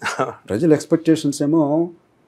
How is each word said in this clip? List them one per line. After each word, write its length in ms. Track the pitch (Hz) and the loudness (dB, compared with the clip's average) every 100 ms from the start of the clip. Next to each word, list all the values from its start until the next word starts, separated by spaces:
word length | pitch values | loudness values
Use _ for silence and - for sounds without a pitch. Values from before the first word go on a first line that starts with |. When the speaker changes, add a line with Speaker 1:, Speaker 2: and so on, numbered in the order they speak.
Speaker 1:
<laughs> 460 | - - 127 - - | -8 -6 -6 -8 -6
Speaker 2:
ప్రజల 240 | 107 165 | 0 2
ఎక్స్‌పెక్టేషన్స్ 680 | 151 - 160 160 156 147 139 | 2 2 0 2 2 0 -2
ఏమో 460 | 143 165 143 156 175 - _ _ | 0 2 2 0 -2 -6 _ _